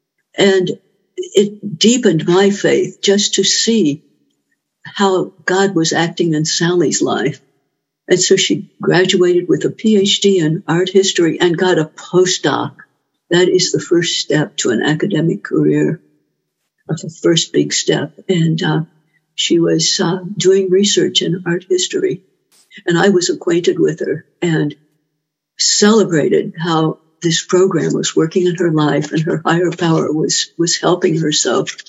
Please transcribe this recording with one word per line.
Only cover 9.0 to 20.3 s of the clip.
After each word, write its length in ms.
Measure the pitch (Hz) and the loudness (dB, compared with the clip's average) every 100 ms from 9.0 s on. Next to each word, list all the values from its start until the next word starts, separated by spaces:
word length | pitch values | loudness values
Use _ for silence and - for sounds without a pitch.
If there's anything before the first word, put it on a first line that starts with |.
| 180 180 175 175 170 | 2 2 2 2 0
with 160 | 160 | -2
a 60 | 151 | -2
P 260 | - 220 214 | -2 0 2
H 240 | 196 - | 2 2
D 180 | 202 190 | 2 2
in 240 | 156 165 - | 2 -2 -2
art 200 | 165 190 | -2 2
history 520 | 202 196 - 165 156 | 2 2 2 0 2
and 180 | 175 170 | 0 2
got 220 | 185 165 | 0 0
a 40 | |
postdoc. 920 | 156 - - 175 180 - 160 123 123 - - _ _ _ - | -2 -8 -2 0 2 0 -2 -2 -4 -10 -20 _ _ _ -2
That 180 | 175 180 | 2 2
is 240 | 185 - | 2 0
the 80 | 156 | -4
first 400 | - 170 165 - | 0 0 0 -4
step 360 | - 151 151 - | -2 -2 -2 -4
to 120 | - | -2
an 120 | 117 | 0
academic 600 | 135 160 - 175 165 202 | 0 -2 -2 -2 -2 -2
career, 580 | - - 151 147 151 160 _ _ _ _ _ _ _ _ - | -4 -2 0 2 0 -4 _ _ _ _ _ _ _ _ -10
uh, 60 | 165 | -10
the 80 | 175 | -10
first 420 | - 170 165 - | -4 0 0 -2
big 200 | - 147 | -2 -2
step. 400 | - - 156 147 - - | -2 -2 -2 -4 -10 -4
And, 340 | 180 165 160 | 0 0 0
uh, 200 | 170 156 160 _ _ _ _ | -2 -2 -4 _ _ _ _
she 240 | - - 170 | -6 -2 0
was, 400 | 165 160 160 - | 2 0 0 -2
uh, 220 | 170 185 180 | -2 -4 -6